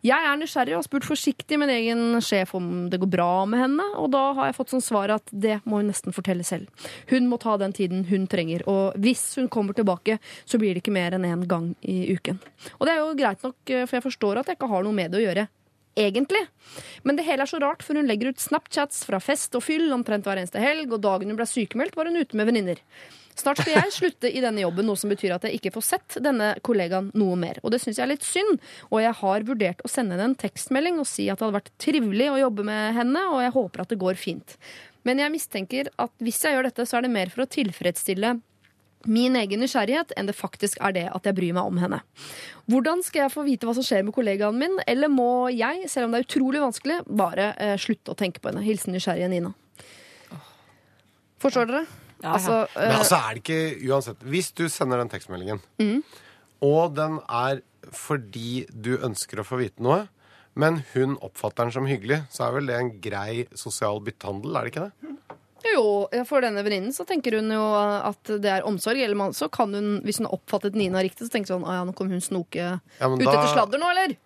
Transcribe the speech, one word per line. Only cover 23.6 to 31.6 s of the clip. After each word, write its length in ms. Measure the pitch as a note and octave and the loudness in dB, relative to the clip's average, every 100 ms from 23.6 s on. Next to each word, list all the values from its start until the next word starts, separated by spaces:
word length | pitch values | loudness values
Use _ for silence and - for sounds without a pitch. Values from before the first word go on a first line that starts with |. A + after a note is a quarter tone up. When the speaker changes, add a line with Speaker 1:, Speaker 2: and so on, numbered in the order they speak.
| - D#4 | 4 4
Speaker 1:
jeg 160 | F#4+ | 4
Speaker 2:
<laughs> 60 | - | 2
Speaker 1:
slutte 300 | F4+ - B3 | 0 0 -2
i 80 | C4 | 0
denne 220 | B3 G#3+ | 0 0
jobben, 220 | F#3 E3+ A3 | 0 0 0
noe 80 | G3 | 0
som 160 | G#3 | -2
betyr 220 | G3+ G3 F3 | 0 0 -2
at 80 | |
jeg 140 | A3 A3+ | -2 -4
ikke 140 | F#3+ A3 | -4 -4
får 80 | |
sett 340 | - F#4 _ - | -2 -2 _ -2
denne 300 | C#4+ B3+ G#3+ - | 0 2 2 0
kollegaen 460 | - A3 F3 F#3+ G3 G#3+ | 0 2 2 0 0 2
noe 160 | G3 F3+ | 2 2
mer. 240 | E3 - | -2 -4
Og 80 | - | -2
det 80 | A#3+ | 0
synes 140 | - G#3+ | -2 -2
jeg 60 | B3 | -2
er 80 | |
litt 100 | C#4+ | -2
synd, 360 | - F4+ G#4 E4 - - - | -2 0 2 2 0 -20 -2
og 100 | A3 | 2
jeg 80 | A3+ A3+ | 2 2
har 240 | G3 G3+ | 0 0
vurdert 400 | G#3+ B3+ F#3+ F3 | 0 0 0 0
å 80 | - | -6
sende 240 | - A3+ F3+ | -2 -2 0
henne 140 | A3+ | 0
en 80 | C4 | 0
tekstmelding 600 | G3+ - - C4 D#4+ E4+ | -4 -6 -2 0 2 0
og 40 | C#4 | -2
si 160 | - G3 | -2 -2
at 120 | G3 | 0
det 40 | A3 | 0
hadde 80 | |
vært 140 | G3+ | -2